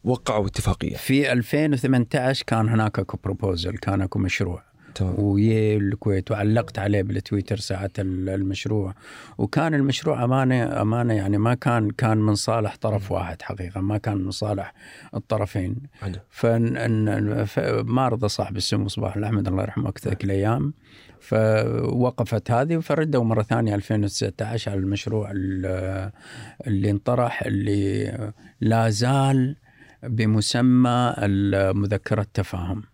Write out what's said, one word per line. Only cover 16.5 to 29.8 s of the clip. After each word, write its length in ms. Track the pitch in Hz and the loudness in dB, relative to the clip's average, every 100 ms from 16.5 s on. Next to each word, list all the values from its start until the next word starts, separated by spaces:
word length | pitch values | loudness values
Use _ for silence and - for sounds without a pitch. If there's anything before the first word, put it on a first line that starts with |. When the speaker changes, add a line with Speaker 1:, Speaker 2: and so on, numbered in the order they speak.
| 117 117 127 | 4 2 0
Speaker 2:
ان-، 680 | 117 110 107 107 104 113 | 0 2 2 2 0 0
ف-، 140 | 104 - - 113 | -2 -2 0 -2
ما 240 | 113 123 131 | 0 0 0
رضى 200 | 113 104 | 0 -2
صاحب 280 | - 101 101 | -2 -4 -4
السمو 320 | - 107 101 | -2 -2 -2
صباح 280 | 110 104 101 | -4 -4 -4
الأحمد 320 | 107 107 98 | -2 0 0
الله 140 | 95 | -2
يرحمه 260 | 104 - 107 | -2 -4 -4
أكثر 220 | - - | -4 -6
Speaker 1:
نعم. 80 | 104 | -2
Speaker 2:
الأيام. 500 | 98 98 104 120 143 - _ - - - | 0 0 2 0 -2 -6 _ -20 -20 -20
فوقفت 1300 | - 110 110 110 113 113 120 123 123 - 110 110 - | -2 2 4 2 2 -2 -2 0 0 0 -2 -2 2
هذه، 280 | 120 147 165 | 2 2 -2
فردوا 460 | - 147 156 139 | 0 0 2 2
مرة 180 | 113 113 | 2 2
ثانية 320 | 104 117 113 | 2 0 2
ألفين 300 | 101 - 110 | 0 0 0
وتسعتاش 640 | 101 - 104 - 104 113 - | 0 -2 -4 -4 -6 -4 -4
على 100 | 98 | -2
المشروع 500 | 95 101 - 110 101 | -2 -2 -2 -4 -4
ال-، 760 | 98 95 95 92 92 92 95 95 - - - 107 - - | -4 -4 -4 -4 -4 -4 -6 -8 -12 -20 -18 -18 -12 -2
اللي 240 | 98 101 | 0 2
انطرح، 520 | 101 - 123 120 - | 0 0 0 0 -2
اللي 880 | - 101 104 101 98 101 104 107 107 - - _ | -2 -2 0 0 0 -2 -4 -6 -10 -12 -20 _
لا 300 | 113 113 113 | 2 2 2
زال 680 | 107 123 139 135 135 131 151 _ _ | 2 2 4 4 4 2 -4 _ _